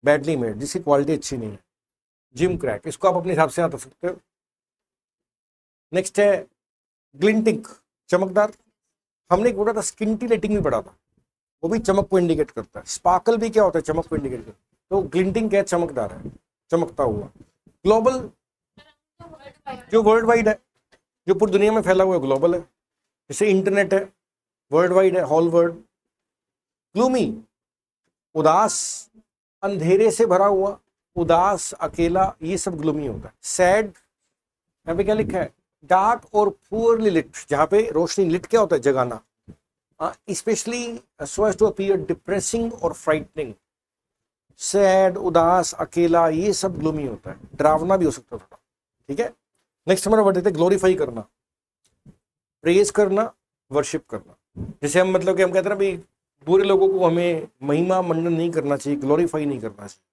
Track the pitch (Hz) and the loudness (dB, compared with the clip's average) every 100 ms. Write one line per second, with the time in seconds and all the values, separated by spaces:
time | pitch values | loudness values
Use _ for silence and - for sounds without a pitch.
0 | - 147 143 151 120 107 143 190 175 143 | 2 0 0 -2 -4 -6 -8 -8 0 0
1 | 143 151 - 131 110 101 _ _ _ _ | 2 -4 -4 -8 -10 -14 _ _ _ _
2 | _ _ _ 123 175 180 135 104 - 156 | _ _ _ -4 -2 -2 -4 -6 -8 -2
3 | 196 180 175 160 160 - 165 135 131 _ | 0 0 -2 0 0 2 -4 -4 -16 _
4 | 175 180 _ _ _ _ _ _ _ _ | -10 -10 _ _ _ _ _ _ _ _
5 | _ _ _ _ _ _ _ _ _ 170 | _ _ _ _ _ _ _ _ _ -4
6 | 185 - 208 185 151 _ _ _ _ _ | -4 2 2 2 -4 _ _ _ _ _
7 | _ 139 190 220 220 - - - _ _ | _ -2 0 2 2 -2 -6 -20 _ _
8 | _ 180 190 185 214 - _ _ _ _ | _ -2 0 0 0 -4 _ _ _ _
9 | _ _ _ 180 233 196 214 220 196 - | _ _ _ 0 0 0 -2 -2 -6 -6
10 | 214 220 240 220 214 208 165 113 - _ | -4 -4 -2 -2 0 -2 0 -2 -6 _
11 | _ _ _ _ _ _ 165 226 226 196 | _ _ _ _ _ _ -4 -2 0 0
12 | 196 190 175 151 151 - 104 - - - | 2 2 2 0 -2 -6 -14 -16 -14 -4
13 | 180 180 202 226 226 220 196 170 156 156 | 0 2 2 0 0 2 2 0 -4 -6
14 | 165 156 135 123 113 - _ _ _ 196 | -4 -6 -6 -10 -14 -20 _ _ _ -4
15 | 170 165 185 190 220 196 196 175 170 135 | -2 0 0 0 0 0 0 -2 -2 -4
16 | 104 - - - _ _ _ 165 170 - | -6 -8 -16 -18 _ _ _ -2 -2 -2
17 | 135 104 101 _ - _ _ _ 185 220 | -4 -2 -8 _ -20 _ _ _ 2 4
18 | 226 262 147 _ _ _ _ _ 320 _ | 2 -2 -8 _ _ _ _ _ _ _
19 | _ _ - - 277 _ - 240 - 220 | _ _ -20 -20 -20 _ -14 -14 0 2
20 | 208 220 226 233 214 214 _ _ _ _ | 4 4 4 2 2 -2 _ _ _ _
21 | _ _ - 190 214 190 208 220 208 190 | _ _ -2 0 2 2 2 2 2 2
22 | 190 180 135 135 170 175 170 _ _ _ | 2 0 0 0 2 0 -6 _ _ _
23 | _ _ _ - 220 190 190 196 196 196 | _ _ _ -2 2 2 2 0 2 0
24 | 196 _ _ _ _ _ _ 147 175 180 | -2 _ _ _ _ _ _ 0 4 4
25 | 190 180 147 156 170 165 170 170 _ _ | 4 2 0 2 2 4 2 -2 _ _
26 | _ _ _ _ _ _ _ _ _ 190 | _ _ _ _ _ _ _ _ _ 0
27 | 254 254 190 - - _ _ _ _ _ | 0 2 -2 -4 -16 _ _ _ _ _
28 | _ _ _ 156 156 170 214 - - - | _ _ _ 0 4 4 2 -2 -8 -12
29 | - _ _ _ _ _ 190 196 160 190 | -18 _ _ _ _ _ -8 -4 2 4
30 | 220 - 226 180 196 196 196 202 _ _ | 4 2 2 4 2 2 -2 -6 _ _
31 | _ 175 165 165 185 190 - - 165 - | _ -6 2 2 2 0 -6 -8 -8 -2
32 | 170 180 190 - 160 185 - 170 156 151 | 0 2 0 -2 -6 -4 -4 -4 -4 -2
33 | 143 107 - _ - - 180 202 220 - | -6 -8 -14 _ -10 0 2 2 0 -10
34 | _ _ _ _ _ _ _ _ - 170 | _ _ _ _ _ _ _ _ -8 -4
35 | 202 214 214 - 143 _ _ _ 147 185 | 0 0 -2 -4 -6 _ _ _ 0 2
36 | 202 196 - 208 208 196 _ 214 233 226 | 2 0 -2 0 0 -2 _ -2 2 2
37 | 214 165 - - - 143 156 202 226 151 | 2 0 -2 -12 -4 0 2 2 2 0
38 | 165 - 185 170 - 226 208 156 127 131 | -2 0 0 0 0 0 2 2 2 0
39 | 123 113 _ _ _ - _ _ _ _ | -2 -4 _ _ _ -20 _ _ _ _
40 | 160 - - 190 - 220 - 240 240 233 | -8 -8 -10 -8 -4 -4 -4 -8 -8 -12
41 | _ _ 143 - 214 196 214 - 196 196 | _ _ -14 -2 -2 2 0 0 -2 -2
42 | - 175 - 190 - 226 233 226 254 247 | -2 -8 -4 -4 -4 -4 -6 -4 -6 -6
43 | - 156 - - 139 101 _ _ _ _ | -2 -2 -4 -12 -12 -12 _ _ _ _
44 | _ _ _ _ _ _ - 202 196 190 | _ _ _ _ _ _ -4 2 4 4
45 | 190 185 180 170 165 185 - - 165 - | 2 0 0 2 4 2 0 -6 -8 0
46 | 170 170 165 156 202 196 190 175 156 156 | 2 4 2 0 -2 -2 -4 -4 -4 -4
47 | 139 107 - 92 - - 151 156 165 190 | -6 -10 -14 -18 -20 0 2 2 0 0
48 | 165 - _ 113 _ - _ _ _ _ | 0 -2 _ -16 _ -20 _ _ _ _
49 | _ 139 - - _ _ _ _ - 185 | _ -6 -6 -8 _ _ _ _ -2 -2
50 | 196 220 202 196 185 165 170 196 185 185 | 2 4 4 2 0 0 2 2 2 0
51 | 147 117 107 _ _ _ _ _ _ _ | -2 -6 -14 _ _ _ _ _ _ _
52 | - - _ _ _ _ 160 180 202 - | -20 -20 _ _ _ _ 0 4 2 2
53 | 208 196 233 - _ _ _ 135 143 156 | 2 2 -2 -6 _ _ _ -4 -2 -6
54 | _ - - _ _ - - - 143 175 | _ -14 -14 _ _ -16 -14 -8 -2 0
55 | 185 185 180 180 185 180 185 196 196 180 | 2 2 0 2 2 2 -2 -2 -2 -4
56 | - _ _ _ 151 185 196 196 190 190 | -14 _ _ _ 0 2 4 4 4 4
57 | 180 170 175 165 - _ 135 147 175 185 | 2 2 0 -2 -6 _ -2 0 2 0
58 | 180 160 170 165 170 165 143 143 143 143 | 0 -2 -2 -2 -2 -4 -4 -4 -4 -4
59 | 139 151 170 156 147 135 110 - 101 - | 0 0 0 -2 -6 -6 -10 -12 -20 -20
60 | _ | _